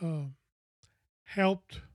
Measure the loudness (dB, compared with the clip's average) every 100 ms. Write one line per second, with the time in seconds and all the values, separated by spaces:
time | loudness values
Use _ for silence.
0 | -4 -4 -6 -10 _ _ _ _ _ _
1 | _ _ -8 2 4 2 _ -18 -18